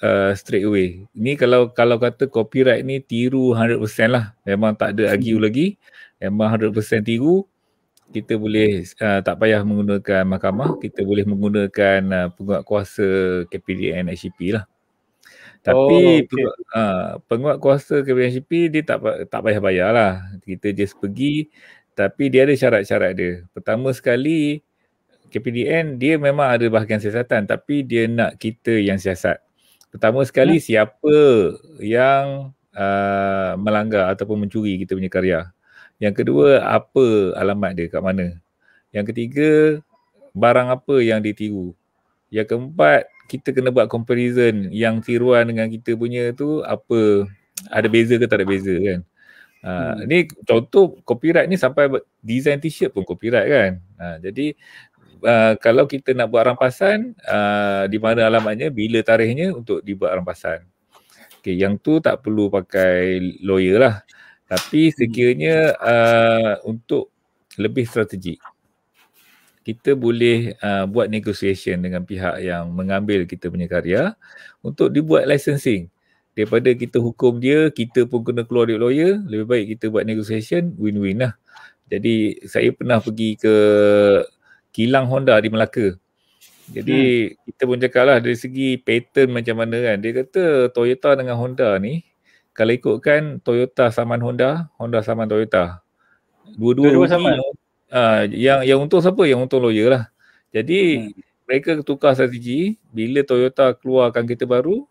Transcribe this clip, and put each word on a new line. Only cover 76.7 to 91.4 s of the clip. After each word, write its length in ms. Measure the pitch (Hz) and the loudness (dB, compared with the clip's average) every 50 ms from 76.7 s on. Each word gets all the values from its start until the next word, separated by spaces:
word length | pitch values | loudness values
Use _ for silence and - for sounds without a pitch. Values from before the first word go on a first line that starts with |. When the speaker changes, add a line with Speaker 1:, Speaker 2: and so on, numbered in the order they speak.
Speaker 1:
kita 240 | 123 - 120 117 - | 2 0 -2 -4 -2
hukum 460 | 123 117 117 113 - 131 123 120 120 | -2 -2 -2 -2 0 2 2 2 2
dia, 260 | 123 131 143 156 160 156 | 0 2 2 2 2 0
kita 400 | 151 - 117 113 - 127 120 120 | 0 -4 -6 -2 0 0 0 0
pun 160 | 123 117 117 | -2 -4 -4
kena 220 | 120 120 120 117 | -4 -4 -6 -6
keluar 240 | - 120 120 117 113 | -2 0 0 0 0
duit 100 | 117 107 | 0 0
lawyer, 400 | 117 123 131 147 165 185 202 214 202 | 0 0 0 2 2 2 0 0 -4
lebih 180 | 151 107 107 107 | -6 -6 -6 -2
baik 200 | 113 123 120 101 107 110 | -2 -2 -2 -2 -4 -6
kita 80 | 110 - 110 | -6 -6 -4
buat 140 | 107 101 101 110 | -2 -2 -2 -2
negotiation, 640 | 110 110 107 104 110 107 110 - 165 175 175 175 104 87 | -4 -6 -4 -6 -6 -6 -4 -4 -4 -4 -2 -4 -6 -4
win-win 400 | 104 107 104 101 101 95 95 117 127 120 | -4 -4 -2 -2 -2 -2 -2 -2 -4 -4
lah. 80 | 107 - _ _ _ - - - _ _ _ _ | -6 -10 _ _ _ -20 -20 -20 _ _ _ _
Jadi 480 | - 98 107 117 113 110 107 104 - - - - | -8 -4 -2 0 0 0 0 -2 -4 -8 -12 -6
saya 240 | - - 120 120 | -2 0 0 0
pernah 300 | 123 - - 123 123 110 - | -2 -2 -2 0 0 0 0
pergi 320 | 117 110 110 110 110 107 | -2 -4 -4 -4 -4 -4
ke 180 | - - 110 107 107 104 104 104 104 104 104 104 104 101 101 101 92 - - _ _ _ _ _ _ _ _ | 0 2 4 4 4 6 4 4 4 4 4 4 4 4 4 4 2 2 -2 _ _ _ _ _ _ _ _
kilang 380 | - - 110 120 135 135 131 123 | -6 -2 0 2 2 2 0 0
Honda 260 | 131 139 135 131 113 110 | -2 0 2 4 4 4
di 100 | 104 110 | 2 0
Melaka. 460 | 110 110 110 - - 127 110 95 90 - _ _ _ _ _ _ _ _ - _ _ _ _ - | 0 -2 -2 -2 -2 -2 -2 -2 -2 -6 _ _ _ _ _ _ _ _ -20 _ _ _ _ -16
Jadi 600 | - 107 110 - - 131 135 127 123 120 110 95 - | -14 -8 -4 0 2 2 2 2 2 0 0 -4 -6
Speaker 2:
Hmm. 100 | _ _ - | _ _ -20
Speaker 1:
kita 100 | - _ 135 123 | -8 _ -4 -2
pun 80 | 123 123 | 0 0
cakap 220 | 127 123 - 131 123 | -2 0 2 4 4
lah 100 | 139 135 117 | 6 4 4
dari 160 | 117 120 120 113 | 2 0 -4 -4
segi 420 | - 131 131 131 135 131 127 127 | -6 -8 -6 -4 -2 -2 -2 -2
patent 480 | - - 113 117 117 - _ 139 135 127 | -2 0 0 0 -2 0 _ 2 2 2
macam 280 | 123 120 113 117 113 113 | 2 -2 -4 -4 -4 -2
mana 160 | 113 113 117 120 | -2 -2 -2 -2
kan. 140 | 123 117 107 98 | 0 0 -2 -2
Dia 120 | 101 113 117 127 131 | -4 -4 -4 -4 -6
kata 480 | - - 185 180 165 147 131 123 120 | -4 -2 -2 0 2 2 2 2 2
Toyota 440 | - 120 120 120 127 - - 147 139 131 | 0 0 0 0 0 0 2 2 2 2
dengan 180 | 127 127 120 | 0 -4 -4
Honda 380 | 117 | -4